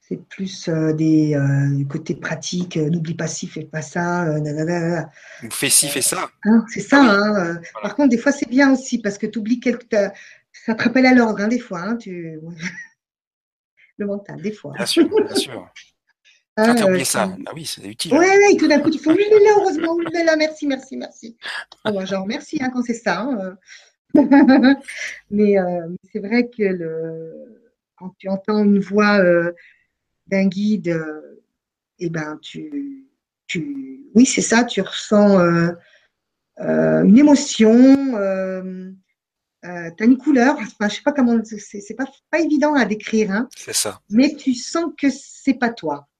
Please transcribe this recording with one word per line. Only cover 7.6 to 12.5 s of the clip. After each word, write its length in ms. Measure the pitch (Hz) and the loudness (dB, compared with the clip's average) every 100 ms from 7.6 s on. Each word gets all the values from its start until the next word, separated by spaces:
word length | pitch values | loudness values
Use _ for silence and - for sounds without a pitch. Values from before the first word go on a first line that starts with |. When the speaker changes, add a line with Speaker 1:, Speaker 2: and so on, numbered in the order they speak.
| 170 220 | -12 -10
Speaker 1:
Par 140 | 208 - | -10 0
contre, 140 | 285 | 2
des 80 | 226 | 2
fois, 120 | 285 | 0
c'est 180 | 277 285 | -2 -2
bien 240 | 254 277 | 2 2
aussi, 280 | 262 - 240 | 2 -2 -6
parce 180 | 202 202 | -4 -6
que 80 | 214 | -8
t'oublies 320 | 226 208 240 | -8 -4 -2
quelque, 260 | 247 233 - | -2 -6 -4
t'as, 260 | 214 196 - - - _ | -2 -2 -6 -20 -20 _
ça 240 | - - 226 | -14 -6 -2
te 80 | |
rappelle 220 | 233 262 254 | 0 2 4
à 60 | |
l'ordre, 300 | 254 226 190 | 4 4 0
hein, 60 | 208 | -2
des 100 | 240 | -4
fois, 220 | - 175 | -6 -10
hein, 160 | 185 233 | -6 -8
tu, 420 | 208 180 165 160 160 | -8 -12 -12 -14 -16